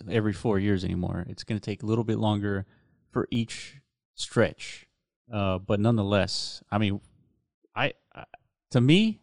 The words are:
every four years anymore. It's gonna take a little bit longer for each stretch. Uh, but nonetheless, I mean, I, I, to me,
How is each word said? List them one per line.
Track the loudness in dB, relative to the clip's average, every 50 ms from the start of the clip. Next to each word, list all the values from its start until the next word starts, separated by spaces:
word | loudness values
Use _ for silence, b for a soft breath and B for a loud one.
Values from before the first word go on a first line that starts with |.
| -8 -2
every | 0 2 2 2
four | -2 -2 0 0 0 2
years | 2 2 0 0 0
anymore. | -2 -4 -2 -2 -4 -4 -6 -6 -8
It's | -12 -14 -8
gonna | -6 -6 -6
take | -4 -6 -8 -6
a | -2
little | -2 0 0 0
bit | 0 -2 0
longer | 0 0 0 0 0 -2 -2 -4 -6 _ _ _ _ _ _ _ _ _
for | -4 -2 -2 0
each | -2 -2 -2 -4 -6 -14 -14 -16 -20 -20 _ _ _ _ _ _ _
stretch. | -12 -10 -4 2 2 2 2 0 -6 -14 -16 -16 -18 -20 _ _ _ _ _ _ _ _ -8
Uh, | -4 -2 0 0 0 -2
but | 0 0 0 2
nonetheless, | 4 4 4 2 2 4 4 2 2 2 -2 -6 -8 -8 -12 -16 _ -4
I | -2 0
mean, | 0 0 0 -2 _ _ _ _ _ _ _ _ _ _ _ _ _ _ -4
I, | -2 -2 -2 -4 _ _ _ -20
I, | -20 -20 -20 -20 -20 _ _ _ _ _ -2
to | 2 4
me, | 6 6 6 6 6 4 0 -4